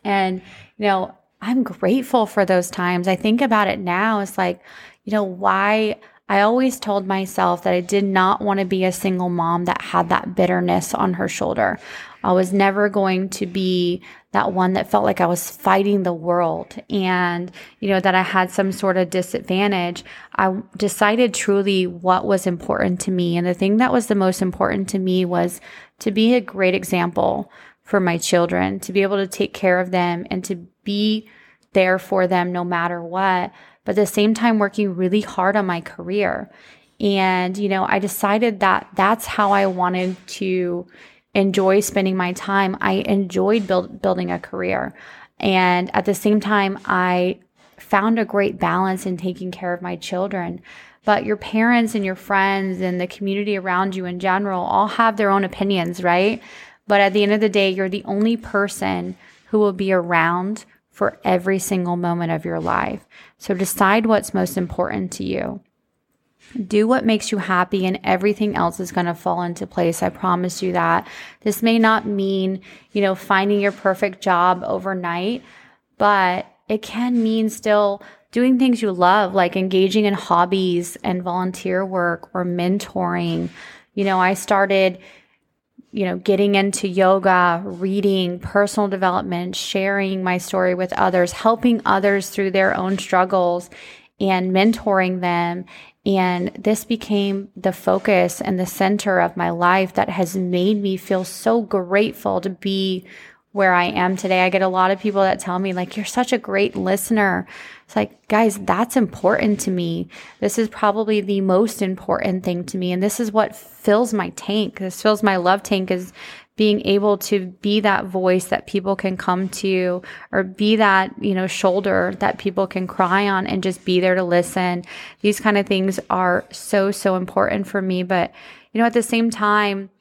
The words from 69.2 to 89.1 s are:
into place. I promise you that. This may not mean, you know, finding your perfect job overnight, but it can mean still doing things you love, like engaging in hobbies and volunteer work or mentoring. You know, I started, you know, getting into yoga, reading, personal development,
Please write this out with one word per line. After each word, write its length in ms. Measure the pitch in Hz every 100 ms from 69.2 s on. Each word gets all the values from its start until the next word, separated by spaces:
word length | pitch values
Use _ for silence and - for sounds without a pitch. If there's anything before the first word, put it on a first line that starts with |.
| 185 175
into 240 | 175 170 185
place. 380 | - 170 165
I 40 | 180
promise 540 | - 185 180 180 180
you 100 | 190
that. 360 | 180 165 170 - - - -
This 240 | 214 202
may 160 | 226 226
not 260 | 226 220 220
mean, 540 | 202 196 190 190 190 - - _
you 100 | 208
know, 140 | 196 190
finding 440 | - 196 196 202
your 120 | 202
perfect 500 | 196 196 185 202 190
job 400 | 196 175 180 180
overnight, 800 | - 185 185 185 175 170 190 247 - - - _ _ _
but 480 | 208 202 185 180 - _ -
it 120 | 214
can 440 | - 220 247 240
mean 260 | 220 220 220
still 500 | 208 220 208 202 202 - - _
doing 260 | 233 254 254
things 240 | 262 233
you 120 | 220
love, 420 | 180 180 202 190
like 220 | 196 175 190
engaging 480 | 185 185 190 214
in 100 | 208
hobbies 800 | 196 - 170 180 190 185 175 175 -
and 220 | - 180
volunteer 600 | 180 180 185 185 190 185
work 460 | 190 185 175 170 -
or 100 | 185
mentoring. 1040 | 180 175 180 202 - 185 175 175 170 165 170 - - - _
You 100 | 202
know, 160 | 196 185
I 140 | 185
started, 640 | 190 - 202 196 196 190 185 - - _ _ _ _ _ - _
you 100 | -
know, 120 | 185 180
getting 400 | 185 196 202 202
into 320 | 196 - 196
yoga, 720 | 180 185 190 190 180 175 170
reading, 760 | 196 175 190 196 196 190 180 175
personal 480 | - 202 202 214 202
development, 640 | 190 185